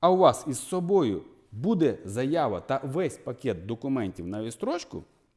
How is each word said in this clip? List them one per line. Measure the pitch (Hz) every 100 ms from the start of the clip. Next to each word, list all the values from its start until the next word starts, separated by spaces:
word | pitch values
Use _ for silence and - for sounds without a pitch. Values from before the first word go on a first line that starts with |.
а | 170
у | 185
вас | 175 - -
із | 127
собою | - 185 175 196 135 92 - - _
буде | 104 151 226 156 98
заява | 92 104 131 165 139 95
та | - 135
весь | 143 139 175 -
пакет | - 120 131 95 92
документів | 113 139 135 101 87 85
на | 104
відстрочку | 110 113 220 339 - - 80 _ _